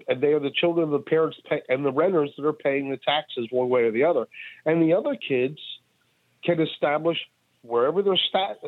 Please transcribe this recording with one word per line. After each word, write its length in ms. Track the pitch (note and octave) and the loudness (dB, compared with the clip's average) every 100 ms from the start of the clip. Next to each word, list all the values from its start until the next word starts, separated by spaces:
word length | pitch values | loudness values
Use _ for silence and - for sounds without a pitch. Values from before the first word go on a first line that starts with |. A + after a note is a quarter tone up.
| - | -4
and 140 | C3 | 0
they 120 | C#3+ | 2
are 60 | D3+ | 2
the 120 | C#3 | 0
children 340 | - F3 E3+ D#3+ | 0 0 2 0
of 60 | |
the 80 | C#3+ | 0
parents 380 | - D#3+ D#3+ - - | 0 0 0 -2 -6
pay, 140 | D3+ - | -4 -2
and 160 | C3 C#3 | -2 0
the 60 | |
renters 400 | C3 F3 F3+ C#3+ - | 2 2 2 0 -2
that 100 | C#3+ | -4
are 80 | |
paying 360 | D3+ D3 C#3 C#3 | -2 -2 -2 -2
the 80 | C3 | -6
taxes 500 | - D3 D3+ - A#2 | -2 -2 -4 -6 -4
one 180 | B2+ B2+ | -2 0
way 140 | B2 | 2
or 80 | A#2 | 2
the 120 | A2 | 2
other. 220 | D3+ D#3 A2 - - - - | 2 0 -4 -8 -20 -8 0
And 160 | E3 | 2
the 120 | D#3+ | 4
other 220 | F3+ D4 C#4 | 2 0 -4
kids 440 | - C3 C3 D3+ - - _ _ _ _ _ _ | -2 0 0 -4 -16 -18 _ _ _ _ _ _
can 160 | - E3+ | -2 0
establish 580 | D#3 - D#3 D3 E3 D#3+ - _ _ _ | -2 -2 -2 0 -2 -4 -6 _ _ _
wherever 400 | A#2 A#2+ C3 E3 | -4 0 2 2
they're 160 | G3 F#3 | 2 2
stat-, 400 | - F#3+ G3 G#3+ | 0 -2 -2 -6